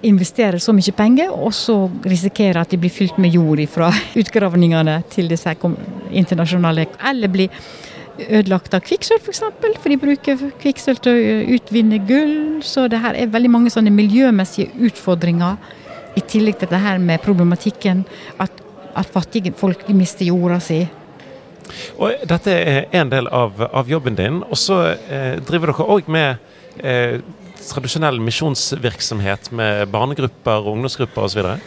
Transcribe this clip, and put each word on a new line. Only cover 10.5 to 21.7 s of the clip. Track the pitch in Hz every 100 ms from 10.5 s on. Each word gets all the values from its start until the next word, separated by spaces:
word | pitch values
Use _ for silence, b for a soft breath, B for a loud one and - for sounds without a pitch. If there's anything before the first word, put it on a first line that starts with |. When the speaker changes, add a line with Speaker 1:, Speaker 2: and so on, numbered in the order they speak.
| -
Speaker 1:
kvikksølv | 285 269 - 247 254
til | 240
å | 220 220 220 247
utvinne | - 220 220 214
gull. | 196 269 302 302 302 311 285
Så | - 254
det | 226
her | 233 -
er | 233
veldig | 220 247
mange | 233 233
sånne | 226 214 208
miljømessige | 208 220 262 208 190 - - 254 226
utfordringer, | - - 175 175 170 175 202 B B B B B -
i | -
tillegg | 220 214 208
til | 180
det | 180
her | 202 185
med | 180 165
problematikken | - 190 175 175 214 - 202 185 185 B B B
at, | 190 - - - - -
at | 185
fattige | - 160 233 180 -
folk | 196 175 -
mister | 196 175 - 175
jorda | 180 175 175
si. | - 160 170 - - - B B B - -